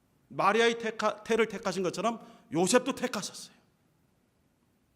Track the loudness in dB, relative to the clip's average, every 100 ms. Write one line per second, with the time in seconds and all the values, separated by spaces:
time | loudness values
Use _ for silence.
0 | _ _ -12 0 2 4 4 2 -4 -2
1 | -4 -2 -2 0 0 -2 -4 -2 -2 -2
2 | -4 -4 -10 -20 -6 0 4 4 2 -4
3 | -4 -6 -8 -12 -18 _ _ _ _ _
4 | _ _ _ _ _ _ _ _ _